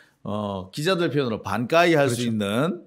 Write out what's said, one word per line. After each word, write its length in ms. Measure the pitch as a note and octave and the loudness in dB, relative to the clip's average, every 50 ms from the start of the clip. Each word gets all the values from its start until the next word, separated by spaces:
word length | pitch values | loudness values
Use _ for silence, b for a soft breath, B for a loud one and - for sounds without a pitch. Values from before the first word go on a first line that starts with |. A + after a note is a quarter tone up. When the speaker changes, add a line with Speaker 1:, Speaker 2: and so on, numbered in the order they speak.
| B B B B _ | B B B B _
Speaker 1:
어, 480 | G#2 G2+ G#2+ G#2 G2+ G2 F#2+ F#2 F#2 | -6 -6 -4 -4 -4 -6 -8 -10 -10
기자들 380 | - D3 D3+ F3 F#3+ E3+ E3+ D#3+ | -10 -6 -2 -2 0 0 0 0
표현으로 300 | B2+ D3 C#3 A#2+ A2 G2 - | 0 -2 -2 -2 -4 -6 -4
반가이 500 | - G2 A2 B2 A2 D#3+ E3 F3 F3+ E3 | -4 -4 -2 -2 2 4 4 6 6 4
할 160 | D3 C#3+ C3 | 4 4 2
수 60 | A#2+ | 2
Speaker 2:
그렇죠. 160 | A#2 B2 A#2 | 0 -2 -2
Speaker 1:
있는, 500 | A2+ G#2+ G2+ G2 G#2 A#2 D3 F3 F4 F4 - | 0 0 0 0 0 0 0 0 -2 -6 -10